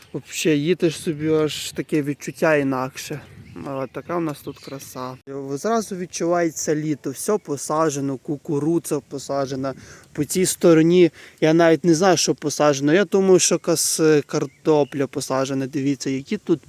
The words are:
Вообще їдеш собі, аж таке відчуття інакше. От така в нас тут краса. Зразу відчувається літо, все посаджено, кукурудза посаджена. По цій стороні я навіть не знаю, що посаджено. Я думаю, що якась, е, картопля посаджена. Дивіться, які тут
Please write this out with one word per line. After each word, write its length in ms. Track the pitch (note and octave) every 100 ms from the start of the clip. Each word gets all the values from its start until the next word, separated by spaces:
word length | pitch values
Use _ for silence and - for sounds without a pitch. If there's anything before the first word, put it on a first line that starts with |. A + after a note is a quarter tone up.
| -
Вообще 420 | D3+ - - F3+ D3
їдеш 440 | D3+ F3+ E3+ -
собі, 300 | F#3 D3 D#3
аж 420 | D#3 D3+ - -
таке 300 | - C#3+ D#3
відчуття 540 | C#3+ C#3 - - E3 D3+
інакше. 680 | C3+ C3 C3 - - C#3+ - - - - D#3
От 260 | C3+ C3
така 260 | D3 C3 F3
в 40 |
нас 200 | D#3+ C#3+
тут 180 | D3 C#3
краса. 580 | - C3+ - C3 B2+ B2+ - C#3 C3+
Зразу 440 | C#3 G#3 A3+ G3+ F3+
відчувається 800 | F3+ - E3+ F3 E3+ - - D3+
літо, 360 | D3+ C#3 D3+
все 260 | B2+ - G#3
посаджено, 800 | - C#3 - D#3 D#3+ C#3+ C#3 C3+
кукурудза 840 | - C#3+ - C#3+ D3 E3+ - D3
посаджена. 760 | - C#3 - C#3 C3+ C3+ C3+ C3+ - - -
По 100 | - D3
цій 200 | F#3 F3+
стороні 680 | - F3+ D#3+ E3 F3+ E3 - - -
я 120 | D#3
навіть 320 | E3 E3 D#3 F3
не 100 | D#3
знаю, 220 | F#3+ D#3+
що 180 | - -
посаджено. 580 | D3+ - D3+ C#3 D3
Я 120 | F3 G3+
думаю, 340 | G3 F#3+ F3+
що 160 | - E3+
якась, 440 | - D#3+ - -
е, 220 | D#3 D3+
картопля 840 | - D#3 C#3+ _ D#3+ D3+ C#3 C3+ C3+
посаджена. 600 | C#3+ - C3 C3+ C3+ C3
Дивіться, 420 | C#3 C3+ C3+ C#3+
які 280 | C3+ C#3 G#3
тут 240 | - D#3